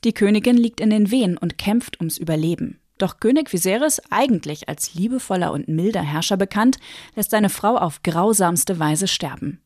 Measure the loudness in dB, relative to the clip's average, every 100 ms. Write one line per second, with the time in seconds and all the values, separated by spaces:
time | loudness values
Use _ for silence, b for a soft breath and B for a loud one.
0 | -2 2 2 4 4 4 4 0 0 2
1 | 2 2 0 0 -4 -4 -2 -2 -2 -6
2 | -6 -6 -4 -2 -2 -2 -6 -10 _ _
3 | -6 0 2 2 2 -2 0 0 0 -2
4 | -2 0 2 0 -2 -10 -10 -8 -8 -4
5 | -2 -2 -2 -2 0 -2 -2 0 0 -2
6 | -2 -4 -2 0 0 2 2 2 B B
7 | B -8 -2 2 2 2 0 2 0 -2
8 | -4 0 2 4 2 2 -2 0 0 0
9 | -2 -2 -6 -6 -10 -10